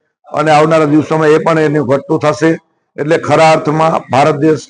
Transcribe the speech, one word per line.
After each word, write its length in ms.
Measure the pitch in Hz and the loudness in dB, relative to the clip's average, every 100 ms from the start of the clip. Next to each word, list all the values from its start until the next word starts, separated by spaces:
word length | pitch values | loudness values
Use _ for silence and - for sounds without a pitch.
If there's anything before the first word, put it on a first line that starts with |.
| _ _ - | _ _ -10
અને 180 | - 156 | -4 2
આવનારા 340 | 147 156 160 | 2 2 2
દિવસોમાં 440 | 147 151 - 160 156 | 2 0 0 0 2
એ 100 | 156 | 2
પણ 200 | 160 160 | 0 0
એનું 280 | 151 147 120 | 0 -2 -2
ઘટતું 320 | 139 - 156 | -2 -2 -4
થશે. 400 | 147 143 160 165 _ _ _ - | -2 0 -2 -2 _ _ _ -10
એટલે 220 | 143 165 | -4 -2
ખરા 340 | 127 151 160 | 0 2 4
અર્થમાં 600 | 156 151 156 160 - - | 2 0 -2 -2 -2 -2
ભારત 220 | 127 147 | 0 0
દેશ 320 | 143 156 151 | 0 0 -2